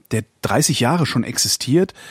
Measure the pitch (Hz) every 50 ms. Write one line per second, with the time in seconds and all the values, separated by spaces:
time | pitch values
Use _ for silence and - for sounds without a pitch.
0 | _ _ 113 110 104 - _ _ - - 101 143 151 - 127 - 120 123 165 175
1 | 147 - - 123 - - 127 - - 98 - - - 123 143 175 190 - - -
2 | - -